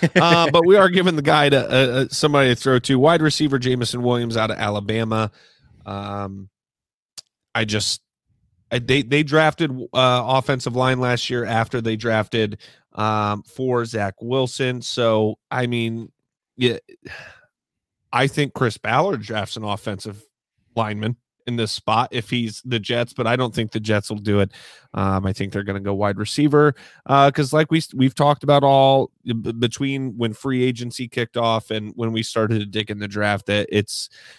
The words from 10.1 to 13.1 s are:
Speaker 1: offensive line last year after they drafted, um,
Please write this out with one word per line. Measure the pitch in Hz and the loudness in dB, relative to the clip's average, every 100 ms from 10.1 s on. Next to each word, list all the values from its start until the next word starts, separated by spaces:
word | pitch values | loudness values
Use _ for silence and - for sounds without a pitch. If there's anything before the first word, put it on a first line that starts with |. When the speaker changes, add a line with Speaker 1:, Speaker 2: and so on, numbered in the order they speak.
| 123 117 | 2 2
Speaker 1:
offensive | 131 135 127 123 123 | 0 2 -2 -2 0
line | 127 127 | 0 2
last | 123 120 - | 0 0 -2
year | 123 | -4
after | 113 113 113 123 | -2 -2 0 -2
they | 113 110 | -4 -4
drafted, | 117 110 101 117 107 104 - _ _ | 0 0 0 -2 -2 -4 -18 _ _
um, | - 107 | -4 -2